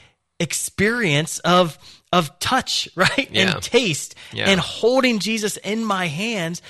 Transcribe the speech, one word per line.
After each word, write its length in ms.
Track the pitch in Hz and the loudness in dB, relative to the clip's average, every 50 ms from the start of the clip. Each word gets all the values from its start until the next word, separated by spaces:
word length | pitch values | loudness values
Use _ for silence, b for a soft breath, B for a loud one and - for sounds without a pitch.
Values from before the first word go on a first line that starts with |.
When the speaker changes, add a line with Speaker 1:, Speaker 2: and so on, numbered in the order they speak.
| b b b b _ _ _ - 170 139 - | b b b b _ _ _ -6 -6 -4 -4
Speaker 1:
experience 880 | - - - - - 196 214 233 247 226 170 143 147 160 - - - | -6 -6 -6 -2 0 0 2 2 2 0 2 2 2 0 -2 -6 -4
of, 380 | - 165 180 180 185 160 - - B B B B B - - | 0 4 4 4 4 2 0 -8 B B B B B 0 2
of 260 | 180 165 139 - - | 2 2 0 -4 -8
touch, 500 | - - 254 262 262 - - - - - - | -4 0 0 0 0 0 -4 -4 -4 -6 -2
<laughs> 40 | |
right? 320 | 170 185 - - - 269 - | 0 0 0 2 0 -2 0
Speaker 2:
Yeah. 240 | - 107 190 - 101 | 2 2 2 2 0
Speaker 1:
And 80 | 95 - | -2 -4
taste 520 | - - 247 262 190 147 - - - - B B B B | 0 0 2 2 2 -2 -4 -6 -12 -14 B B B B
Speaker 2:
Yeah. 160 | 110 104 101 | -2 2 2
Speaker 1:
and 120 | 196 180 | 2 2
holding 580 | 147 - - - - 226 254 262 247 254 233 208 | 2 -4 -6 0 2 2 4 4 4 2 2 0
Jesus 380 | 170 208 226 220 208 196 - - | -2 -2 -4 -2 -2 -4 -6 -6
in 260 | - 185 208 226 226 | -6 -6 -4 -4 -2
my 220 | 220 196 185 180 | -2 -2 -2 -2
hands. 560 | 170 143 165 208 233 233 196 165 165 175 - B B | -4 -4 -4 -4 -4 -4 -4 -4 -4 -6 -8 B B